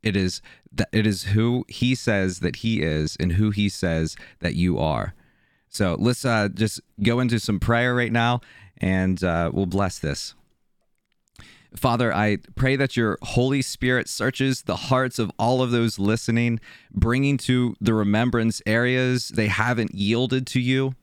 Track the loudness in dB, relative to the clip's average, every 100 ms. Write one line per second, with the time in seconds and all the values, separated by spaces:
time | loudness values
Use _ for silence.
0 | 0 2 0 -2 -14 -20 -18 -6 -2 2
1 | 2 0 0 2 2 0 -4 -2 0 0
2 | 0 0 0 -2 -4 -2 -2 0 0 0
3 | -2 -2 -2 2 0 2 -2 0 -2 0
4 | -2 -6 -18 -6 -4 0 0 2 0 -2
5 | -4 -10 _ _ _ _ _ -4 -2 2
6 | 0 0 0 0 0 0 -2 -2 _ -2
7 | 0 2 2 0 0 -2 2 2 2 0
8 | 0 2 2 0 -4 -20 -20 -4 0 2
9 | 2 0 0 0 0 0 -2 0 -2 -2
10 | -6 -6 -8 -14 _ _ _ _ _ _
11 | _ _ _ _ -20 -20 _ -4 0 2
12 | 2 2 2 0 -4 -2 0 2 0 0
13 | 0 -2 -2 0 2 0 -2 -2 0 0
14 | -2 -4 -4 0 -2 -2 -4 -6 0 0
15 | 0 -2 -6 -2 0 2 2 2 0 0
16 | 0 0 0 0 0 -2 -8 -20 _ 0
17 | 2 2 2 0 0 0 0 0 0 2
18 | 2 2 2 2 0 -2 -2 0 2 0
19 | 0 -2 -4 -2 -2 0 0 0 -2 -2
20 | 0 2 2 -2 -2 -2 0 0 -2 -6